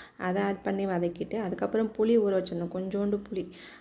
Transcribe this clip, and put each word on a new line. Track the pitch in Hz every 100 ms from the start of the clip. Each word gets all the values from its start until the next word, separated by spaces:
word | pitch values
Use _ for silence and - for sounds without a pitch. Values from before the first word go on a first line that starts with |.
| - -
அதை | 180 190
ஆட் | 202 190
பண்ணி | 202 196 196
வதக்கிட்டு, | 175 175 170 - 220
அதுக்கப்புறம் | 190 170 202 220 214
புளி | - 220 233
ஊற | 202
வச்சிருந்தேன், | 190 180 170 175 185
கொஞ்சோண்டு | 190 202 202 202
புளி. | 202 185 175 - - -